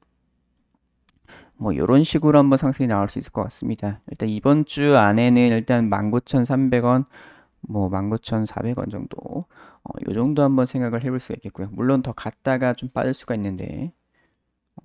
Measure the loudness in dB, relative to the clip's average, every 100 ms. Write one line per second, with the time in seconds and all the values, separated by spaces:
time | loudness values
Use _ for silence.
0 | _ _ _ _ _ _ _ _ _ _
1 | _ _ _ -20 -20 -8 -4 0 4 4
2 | 4 2 4 6 6 4 2 0 0 0
3 | -2 -4 -10 -6 -6 -6 -8 -6 -6 -8
4 | -12 -8 -6 -2 2 2 0 0 4 6
5 | 6 4 4 4 4 2 2 0 2 0
6 | 0 -2 0 -2 0 0 2 2 2 2
7 | 0 -10 -20 -20 _ _ -8 -2 -2 -2
8 | -2 -4 -4 -4 -4 -4 -6 -6 -6 -8
9 | -10 -12 -10 -10 -10 _ -20 _ -16 -10
10 | -6 -2 0 2 2 2 0 -2 -2 -4
11 | -4 -6 -8 -12 -12 -12 -12 -4 0 0
12 | -2 -8 -10 -8 -4 -2 -2 -4 -6 -4
13 | -4 -4 -6 -6 -4 -6 -10 -8 -10 _
14 | _ _ _ _ _ _ _ -20